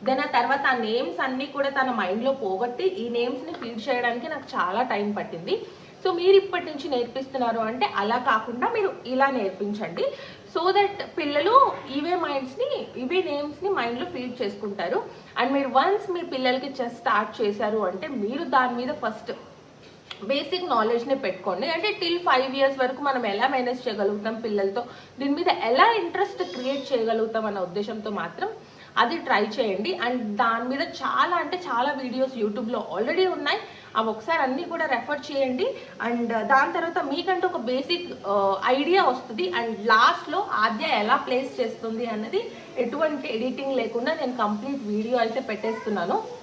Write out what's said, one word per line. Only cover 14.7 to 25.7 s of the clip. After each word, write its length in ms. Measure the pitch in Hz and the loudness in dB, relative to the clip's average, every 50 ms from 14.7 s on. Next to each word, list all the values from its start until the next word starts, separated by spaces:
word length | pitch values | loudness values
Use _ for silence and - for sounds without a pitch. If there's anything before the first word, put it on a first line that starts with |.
| 196 - 175 180 240 403 - - - - - - - - | -4 -4 -2 0 0 -2 -2 -4 -12 -16 -20 -12 -2 -2
And 100 | 240 262 277 | 0 2 2
మీరు 120 | 277 277 262 233 | 0 0 4 4
వన్స్ 300 | 262 302 359 403 415 - - 359 | 4 4 6 2 2 0 -2 -4
మీ 60 | 349 311 262 285 | -4 -4 -4 -4
పిల్లలకి 360 | 262 262 254 254 262 269 285 269 - | 0 2 2 2 2 -2 -6 -6 -4
చెస్ 180 | 247 240 240 - | -6 -6 -6 -4
స్టార్ట్ 300 | - 262 220 208 220 220 - - | 0 2 2 2 2 0 -2 -2
చేశారు 380 | 233 208 208 208 233 214 214 220 208 180 | 0 0 0 0 0 0 0 0 0 0
అంటే 180 | 180 185 - 311 277 226 202 | -2 -4 -6 -6 -4 -4 -2
మీరు 220 | 208 254 302 339 254 269 | -2 -2 -4 -2 2 4
దాని 180 | 269 254 247 240 240 | 4 4 4 0 -2
మీద 140 | 247 262 294 - - | -4 -4 -4 -2 -4
ఫస్ట్ 280 | 220 220 - - - - - - - - - - - - - - - - - - - - - 202 196 | -4 -4 -4 -8 -10 -10 -10 -12 -20 -20 -20 -20 -20 -20 -20 -20 -20 -20 -20 -18 -16 -14 -12 -4 -2
బేసిక్ 340 | 269 285 - - 381 359 359 349 262 | 0 0 0 -2 -4 -4 0 2 2
నాలెడ్జ్ని 440 | 226 214 226 240 233 233 277 269 269 - | 4 4 4 2 0 2 0 -2 0 0
పెట్టుకోండి. 420 | 196 180 - - 208 180 180 254 339 320 | -4 -4 -2 -2 -2 -2 0 0 -2 0
అంటే 160 | 330 359 427 392 - | 0 0 -2 -2 -2
till 160 | 359 339 349 349 349 349 | -2 0 0 0 2 4
ఫైవ్ 220 | 277 254 262 269 254 277 | 4 4 4 2 2 2
ఇయర్స్ 200 | 269 269 269 262 | 2 2 4 2
వరకు 200 | 254 247 - 262 285 285 | 0 0 0 0 -2 0
మనం 140 | 262 254 233 208 196 | 0 0 0 -2 0
ఎలా 120 | 208 240 269 277 | 2 2 2 2
మేనేజ్ 320 | 262 247 247 254 254 - | 2 0 0 -2 -2 -4
చేయగలుగుతాం 500 | 240 214 208 202 208 208 208 208 220 226 220 - | -4 -2 0 0 0 0 0 -4 -6 -6 -4 -4
పిల్లలతో, 340 | 226 208 202 196 196 196 240 240 - - - - - - - | -2 0 0 0 0 0 -2 -6 -6 -12 -18 -20 -20 -10 -6
దీని 160 | 269 277 285 311 | -2 -2 0 2
మీద 100 | 349 359 - - 202 | 2 2 2 2 2
ఎలా 180 | 226 | 2